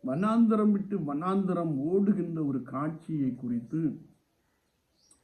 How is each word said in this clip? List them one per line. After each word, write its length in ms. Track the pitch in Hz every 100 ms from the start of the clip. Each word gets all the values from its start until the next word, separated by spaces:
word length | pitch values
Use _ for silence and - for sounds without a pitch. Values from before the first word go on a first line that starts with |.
| 131
வனாந்தரம் 640 | 143 208 233 226 214 214
விட்டு 280 | 202 - 202
வனாந்தரம் 760 | 147 143 180 196 180 175 165
ஓடுகின்ற 680 | 139 147 190 202 185 165 165
ஒரு 180 | 147 131
காட்சியை 720 | - 131 156 160 - 156 131
குறித்து 640 | 120 120 120 120 160 160 - - _ _ _ _ _ _ _ _ _ _ _